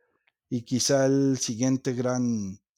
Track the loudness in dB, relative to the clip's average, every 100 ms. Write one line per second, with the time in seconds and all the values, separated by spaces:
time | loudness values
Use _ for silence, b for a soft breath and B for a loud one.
0 | b b b _ -8 -8 -2 -2 2 2
1 | 4 4 2 0 -2 -2 0 0 -2 -2
2 | -2 0 0 -2 -4 -10 _